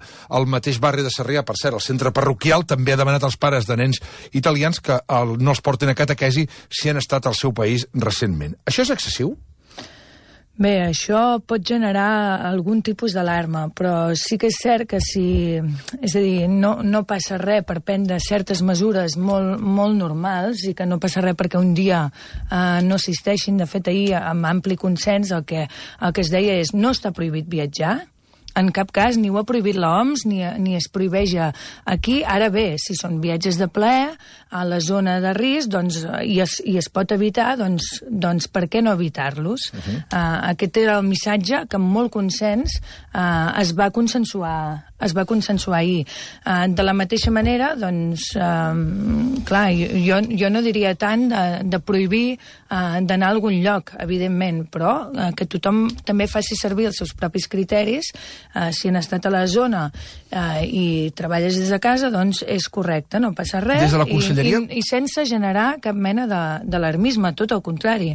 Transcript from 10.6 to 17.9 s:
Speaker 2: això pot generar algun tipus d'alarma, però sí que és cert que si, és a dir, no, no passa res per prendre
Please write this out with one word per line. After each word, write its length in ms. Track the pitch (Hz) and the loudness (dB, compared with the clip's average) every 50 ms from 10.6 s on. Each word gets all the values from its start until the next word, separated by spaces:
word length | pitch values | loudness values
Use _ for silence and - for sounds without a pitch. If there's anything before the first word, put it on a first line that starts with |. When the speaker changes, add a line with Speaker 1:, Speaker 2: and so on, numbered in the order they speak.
| 202 202 202 185 175 | 2 4 4 2 2
Speaker 2:
això 320 | 170 160 - - - 208 220 233 247 240 226 - | 0 0 -2 -2 0 2 4 4 4 2 0 -2
pot 160 | - 233 208 | -2 -2 -2
generar 800 | 175 - 240 233 226 202 196 196 202 214 214 208 208 202 190 - - 180 | 0 0 0 0 2 2 2 2 2 2 2 2 2 0 0 -2 -2 -2
algun 300 | 190 185 160 202 220 226 | -2 0 0 2 0 2
tipus 320 | - 220 208 - 233 220 | 0 0 -2 -2 -2 -2
d'alarma, 540 | 180 190 175 175 175 170 165 160 160 156 156 160 - | 0 0 0 0 0 0 0 -2 -2 -4 -4 -6 -4
però 380 | - 185 180 175 165 165 170 165 | -2 0 0 2 2 2 0 0
sí 220 | 156 - - 226 196 | -2 -2 -2 -2 0
que 80 | 233 226 | 0 0
és 80 | 185 | 0
cert 300 | - - 240 233 226 233 - | 0 2 2 2 2 0 -2
que 140 | 202 190 - | -2 -2 -2
si, 540 | - - 196 180 180 180 175 175 170 165 160 160 156 147 135 - - - 262 | -2 0 0 0 2 2 2 2 0 0 0 -2 -2 -4 -6 -8 -12 -10 -6
és 140 | 262 190 151 | -4 0 2
a 60 | 202 196 | 2 2
dir, 220 | 190 185 175 170 180 | 2 2 2 2 2
no, 300 | 196 196 196 208 208 - | 4 4 4 4 2 2
no 220 | 226 202 208 214 196 | 0 2 2 0 0
passa 320 | - 208 185 - - 196 | -2 -4 -4 -4 -4 -4
res 240 | 180 185 202 214 208 - - | -2 0 2 2 2 0 -2
per 140 | 175 165 - | -6 -4 -2
prendre 320 | - | -2